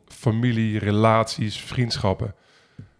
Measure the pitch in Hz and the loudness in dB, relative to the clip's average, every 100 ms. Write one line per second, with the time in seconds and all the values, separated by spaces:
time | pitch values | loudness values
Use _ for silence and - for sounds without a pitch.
0 | - - 120 113 123 113 110 107 104 104 | -20 -4 -2 2 2 2 0 0 0 4
1 | 110 110 110 - 107 - - - 117 - | 4 4 2 -4 -6 -8 -6 -4 -2 -2
2 | 101 92 110 - _ _ _ - - | -2 -2 -6 -10 _ _ _ -20 -20